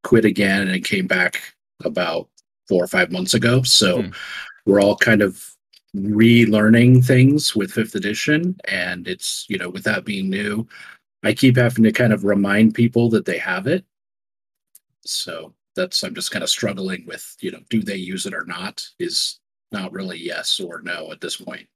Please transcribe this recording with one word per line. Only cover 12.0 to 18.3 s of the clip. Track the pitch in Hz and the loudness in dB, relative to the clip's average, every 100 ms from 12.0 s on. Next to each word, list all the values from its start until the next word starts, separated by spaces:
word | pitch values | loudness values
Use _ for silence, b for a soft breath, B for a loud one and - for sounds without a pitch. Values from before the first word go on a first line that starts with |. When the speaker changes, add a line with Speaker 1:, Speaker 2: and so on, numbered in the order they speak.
| 120 | 0
Speaker 1:
of | 104 | 2
remind | 101 101 98 101 110 | 0 0 2 4 4
people | 110 117 117 117 | 4 2 2 2
that | 110 | 2
they | - - | 0 -6
have | - 95 107 | -4 -4 -2
it. | 185 _ _ _ _ _ _ _ _ _ _ _ _ - | -4 _ _ _ _ _ _ _ _ _ _ _ _ -10
So | - - - - _ _ | -8 -8 -12 -16 _ _
that's, | - 185 - | -6 -2 -4
I'm | 185 | -6
just | - - | -8 -8
kinda | - - | -6 -4
struggling | - 104 95 95 92 - | -2 -4 -4 -6 -8 -12
with, | - - - | -16 -16 -10
you | - | -10
know, | - _ | -10 _
do | 110 | -4
they | 101 98 | -2 -8
use | 92 92 | -8 -8
it | 101 | -8